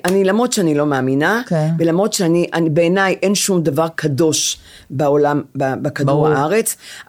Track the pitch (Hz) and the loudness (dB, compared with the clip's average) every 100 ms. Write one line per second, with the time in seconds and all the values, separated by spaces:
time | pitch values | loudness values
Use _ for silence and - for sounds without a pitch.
0 | 175 196 190 208 247 233 170 147 147 139 | 0 2 2 2 0 0 0 2 0 0
1 | 131 135 160 220 254 165 156 165 165 170 | 0 0 0 0 -2 -2 0 0 0 2
2 | 214 - 170 170 170 165 165 151 170 190 | 0 0 0 0 0 -2 0 2 2 2
3 | 190 - 190 202 - 180 160 143 165 - | 0 0 0 0 0 0 0 0 -2 -2
4 | 156 131 160 147 - - - - - 135 | -4 0 0 0 -4 -6 -14 -20 -10 -2
5 | 147 147 147 147 - - 135 127 143 143 | 0 2 2 0 -4 -4 -4 -2 -6 -2
6 | 139 147 156 143 151 214 220 - - - | 0 2 2 2 0 0 -2 -6 -14 -16